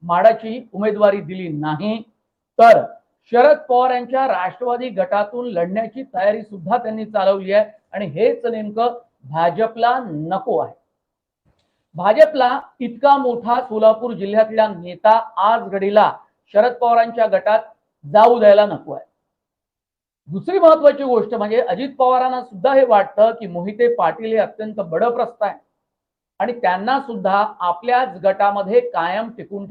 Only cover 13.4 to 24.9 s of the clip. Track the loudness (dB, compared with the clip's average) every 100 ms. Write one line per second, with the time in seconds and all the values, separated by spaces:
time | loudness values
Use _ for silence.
13.4 | -2 -2 -2 2 2 2 -4 -8 -2 0
14.4 | 0 2 -2 -2 -14 -2 2 2 2 -2
15.4 | 0 0 -2 -4 0 2 2 0 _ _
16.4 | _ 0 0 0 0 2 0 0 0 0
17.4 | 0 -2 -2 _ _ _ -2 4 6 6
18.4 | 6 6 4 -2 -12 -16 -16 _ _ _
19.4 | _ _ _ _ _ _ _ _ -12 -10
20.4 | -4 4 6 8 6 4 0 0 0 -4
21.4 | -2 -2 -2 -4 -6 0 2 2 0 -4
22.4 | -10 -4 0 2 4 4 2 2 2 2
23.4 | -10 -8 -10 -2 -2 0 -2 -2 -4 -2
24.4 | -2 -4 -12 -10 -6